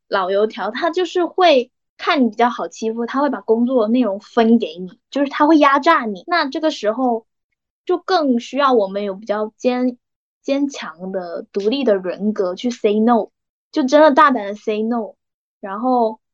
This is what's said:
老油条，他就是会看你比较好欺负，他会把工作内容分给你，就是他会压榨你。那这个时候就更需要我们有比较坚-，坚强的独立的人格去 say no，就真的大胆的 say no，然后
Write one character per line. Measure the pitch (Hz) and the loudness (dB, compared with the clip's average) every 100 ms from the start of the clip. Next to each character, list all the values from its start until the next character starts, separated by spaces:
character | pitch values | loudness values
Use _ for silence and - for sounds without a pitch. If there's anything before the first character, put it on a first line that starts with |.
| _ | _
老 | 202 185 | -2 0
油 | 196 220 | 0 0
条， | 233 208 | -2 -8
他 | 247 330 | -4 -4
就 | 339 359 | -2 -2
是 | 359 339 | -2 -2
会 | - 359 277 240 _ _ _ | 2 4 4 2 _ _ _
看 | - 330 233 | -2 0 0
你 | |
比 | 208 | 2
较 | 240 | -2
好 | 240 170 | -2 -10
欺 | - 226 | -8 -6
负， | 226 233 | -6 -6
他 | 254 | -2
会 | 285 | -2
把 | 220 | -2
工 | - 226 240 | -2 0 2
作 | 262 214 | 2 2
内 | 240 | 2
容 | 226 196 | 0 -4
分 | - - 226 233 | -4 0 4 4
给 | 180 165 | 2 -8
你， | 185 - _ | -14 -16 _
就 | 269 | -4
是 | 277 | -4
他 | - 294 | 2 4
会 | 320 | 6
压 | 285 277 | 6 4
榨 | 294 320 | 4 2
你。 | 233 190 - | 0 -8 -4
那 | 349 294 | -2 -2
这 | 320 | -2
个 | 311 | -2
时 | 302 208 | -2 -4
候 | 214 262 226 - _ _ _ _ _ - | -2 -2 -2 -6 _ _ _ _ _ -6
就 | 359 | -4
更 | - 370 294 240 | 0 0 2 0
需 | - 262 | -2 -2
要 | 285 | 2
我 | 254 190 | 2 0
们 | 196 202 | -2 -6
有 | 190 | -8
比 | 220 | -6
较 | 208 214 - | -4 -6 -4
坚-， | 247 247 254 247 _ _ _ _ | -4 -2 -2 -4 _ _ _ _
坚 | - 277 277 | -4 -2 -2
强 | - 185 160 185 | -4 -14 -12 -10
的 | 190 175 170 - | -8 -8 -10 -8
独 | 202 202 | -4 -2
立 | 277 233 | 0 0
的 | 196 | 0
人 | 185 165 208 | -2 -4 -4
格 | 214 185 | -2 -4
去 | 185 247 | -4 -6
say | 240 214 214 | -2 0 2
no， | 220 240 - _ _ _ _ | 2 2 0 _ _ _ _
就 | - | -4
真 | 262 294 | 2 6
的 | 311 | 6
大 | 285 294 | 6 4
胆 | 254 202 | 4 -4
的 | 208 | -8
say | - 214 | -6 -4
no， | 220 240 208 - _ _ _ _ | -2 -4 -6 -12 _ _ _ _
然 | 202 196 | -12 -6
后 | 247 254 220 233 _ | 0 2 0 -2 _